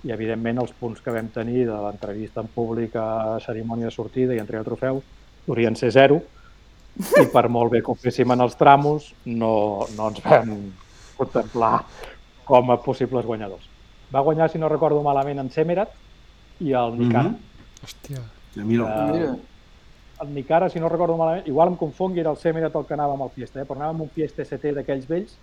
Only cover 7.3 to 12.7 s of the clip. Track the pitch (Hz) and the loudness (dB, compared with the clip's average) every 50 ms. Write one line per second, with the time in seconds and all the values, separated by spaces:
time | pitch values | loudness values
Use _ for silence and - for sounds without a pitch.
7.3 | - 123 117 117 120 117 120 117 120 113 - - 120 - - 123 - - 123 123 | 6 4 4 4 2 2 2 2 2 0 0 0 -6 -2 -2 -4 0 0 2 2
8.3 | 123 123 127 117 - - 151 143 139 139 143 147 151 151 147 - - - - 120 | 4 2 2 0 2 4 8 8 8 8 6 2 0 -2 -6 -12 -20 -16 -12 -8
9.3 | 117 117 113 113 110 107 104 107 101 98 113 - 110 104 107 110 104 - - - | -4 -2 0 2 2 2 2 0 -2 -4 -6 -8 -6 -4 -4 -4 -4 -4 4 6
10.3 | 156 123 117 113 107 101 101 98 92 - - - - - - - - - 131 131 | 6 6 6 2 -6 -8 -10 -12 -14 -18 -20 -20 -20 -20 -20 -20 -6 -6 -6 -2
11.3 | - 120 110 110 - 120 113 113 107 - - - - - - - - - - - | -2 -4 -4 -2 -2 0 2 2 2 0 -2 -6 -16 -18 -18 -18 -18 -20 -20 -20
12.3 | _ - - - 131 123 120 123 | _ -20 0 6 6 6 6 6